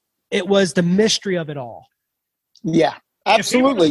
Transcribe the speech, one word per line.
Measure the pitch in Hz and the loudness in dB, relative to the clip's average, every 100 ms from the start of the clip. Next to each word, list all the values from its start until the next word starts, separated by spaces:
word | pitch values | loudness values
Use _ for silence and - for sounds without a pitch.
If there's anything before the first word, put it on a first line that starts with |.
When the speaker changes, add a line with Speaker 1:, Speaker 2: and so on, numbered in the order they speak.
| _ _ _ | _ _ _
Speaker 1:
it | 196 180 | -4 0
was | 196 190 | 2 2
the | 190 | 0
mystery | 175 190 220 - 202 175 | 0 2 2 0 -4 -6
of | 151 | -6
it | 143 | -10
all. | 120 90 - _ _ _ _ _ _ _ | -12 -16 -20 _ _ _ _ _ _ _
Speaker 2:
Yeah, | 160 165 147 - _ _ - | -2 0 0 -2 _ _ -2
Speaker 3:
If | 220 - | 0 0
he | 247 | 0
would've | 269 233 | 0 2
Speaker 2:
absolutely. | 160 | 0